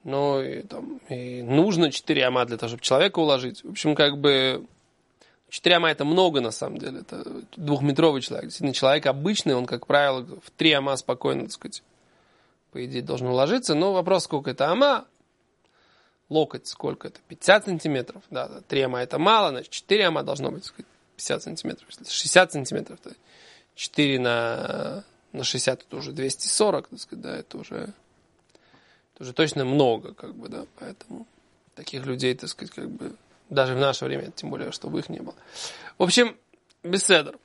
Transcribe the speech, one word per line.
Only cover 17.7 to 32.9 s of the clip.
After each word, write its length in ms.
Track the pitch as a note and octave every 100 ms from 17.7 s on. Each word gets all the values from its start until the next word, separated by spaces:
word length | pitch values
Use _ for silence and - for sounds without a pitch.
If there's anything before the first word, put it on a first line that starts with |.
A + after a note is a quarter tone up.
| E3+ D#3+ C3+ A#2+ - _
да, 180 | C3 B2
да, 120 | -
три 200 | - C#3
ама — 180 | C3 B2
это 180 | B2 D3
мало, 320 | F3 A3 F#3+
значит, 200 | B2+ -
четыре 360 | - _ G3+ F#3+
ама 160 | D3+
должно 280 | C#3 C#3+ C3+
быть, 140 | -
так 80 | -
сказать, 180 | - - _ _ _
пятьдесят 260 | - D#3
сантиметров, 440 | - E3+ - - _
если 160 | -
шестьдесят 480 | - - - F3+ F#3
сантиметров, 460 | D3 C3 - - -
то 100 | - - _ _ - - _
четыре 440 | - - - D3 C3+
на, 840 | B2 A#2 A#2 A#2 - - - G3 - _ _
на 120 | -
шестьдесят — 380 | B2+ B2+ - C3
это 140 | - -
уже 160 | C#3
двести 360 | C#3+ C3+ - -
сорок, 400 | - G#3+ D#3 -
так 100 | -
сказать, 240 | - -
да, 140 | - -
это 220 | - -
уже, 340 | - - - G3+ _ _ _ _ _ _ _ _ _ _ _
это 80 | _
уже 100 | B2+
точно 320 | B2 D#3 D3
много, 500 | B2+ C#3 C3 A2 F#2+
как 200 | - -
бы, 140 | - -
да, 180 | A#3 - _
поэтому 480 | C#4 G3 - C4 A3+ _ _ _ _
таких 300 | - D3+ - C3+
людей, 280 | B2+ C3
так 140 | B2 -
сказать, 260 | - -
как 160 | - -